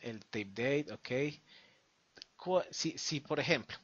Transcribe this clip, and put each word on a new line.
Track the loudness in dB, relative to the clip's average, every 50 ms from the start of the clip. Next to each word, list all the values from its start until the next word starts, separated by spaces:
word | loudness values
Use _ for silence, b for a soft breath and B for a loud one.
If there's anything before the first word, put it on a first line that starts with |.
| -8
el | -8 -8 -8 -8
tape | _ -4 -4 -4 -4 -2 0 2 2 2 2 0
date, | -2 -6
ok. | -10 -6 -2 0 0 0 -2 -4 -8 -16 B B B B B B B B B B _ _ _ _ -20 -20 -20 _
Cu-, | -8 0 2 4 4 2 2
si, | -2 -2 -2 -2 -2 -2
si | -2 -2 -2 -2
por | -2 -2 0 2
ejemplo, | 4 4 4 4 2 -2 -12 -14